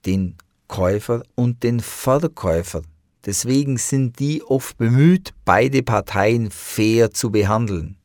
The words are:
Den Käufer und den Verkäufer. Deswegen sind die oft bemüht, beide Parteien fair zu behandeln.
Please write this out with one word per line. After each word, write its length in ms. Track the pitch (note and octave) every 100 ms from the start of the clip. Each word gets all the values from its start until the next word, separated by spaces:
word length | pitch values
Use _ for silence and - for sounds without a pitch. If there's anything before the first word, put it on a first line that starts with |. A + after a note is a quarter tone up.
| F#2+
Den 300 | F#2+ F#2 E2 _ _ _
Käufer 560 | - F#2 G#2 - A#2+ - -
und 280 | B2 A#2+
den 160 | A#2+ A#2+
Verkäufer. 1000 | - - - C#3 E3 - F#2 E2 E2+ E2 D#2 _ _ _ -
Deswegen 520 | G2 A#2+ C3+ C#3+ B2
sind 420 | - C3+ B2+ B2
die 240 | C#3 D3+
oft 340 | - C3+ - -
bemüht, 560 | B2 B2 D#3 F#3 - - -
beide 360 | F#2+ C3 C3+
Parteien 680 | B2+ G#2+ - G2 G#2 A#2+ G#2+
fair 600 | - - - A2 A2+ A2+
zu 200 | - A#2
behandeln. 640 | G#2 G2+ A2 A2 F2+ D#2+ G2